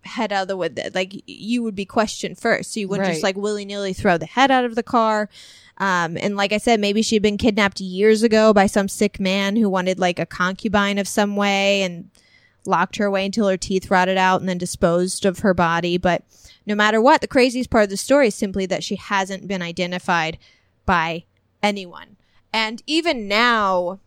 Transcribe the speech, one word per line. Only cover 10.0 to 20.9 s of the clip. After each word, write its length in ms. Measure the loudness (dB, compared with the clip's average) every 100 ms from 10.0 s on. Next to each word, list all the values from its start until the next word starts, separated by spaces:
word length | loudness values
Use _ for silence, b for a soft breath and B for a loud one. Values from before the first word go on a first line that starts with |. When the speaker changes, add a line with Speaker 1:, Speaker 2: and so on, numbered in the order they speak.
| 0 0
Speaker 1:
a 80 | -6
concubine 720 | -2 -4 0 2 2 2 0
of 100 | -2
some 280 | 0 0 0
way 440 | 0 2 2 2
and 280 | 0 -6 -16 _ b b b b
locked 300 | -2 0 0 -2
her 100 | -2
away 180 | 0 -2
until 220 | 0 0
her 80 | 0
teeth 340 | 0 -4 2
rotted 260 | 2 2 2
out 220 | 2 2
and 80 | 0
then 100 | -4
disposed 680 | -6 0 2 2 0 -2
of 160 | -2 0
her 120 | 0
body. 420 | 2 2 0 0 0
But 240 | 0 -2 _ b b b
no 120 | -6 0
matter 240 | 2 4
what, 180 | 6 4
the 60 | 2
craziest 440 | 2 2 2 -2
part 120 | 2
of 60 | 2
the 60 | -2
story 320 | 0 2 2
is 80 | 0
simply 300 | -6 -4 -4
that 180 | -4
she 100 | -6
hasn't 540 | -8 -4 -2 -2 -6 -8
been 140 | -6
identified 760 | -6 -6 -6 -4 -2 0 -2 -6 b b b _
by 380 | 0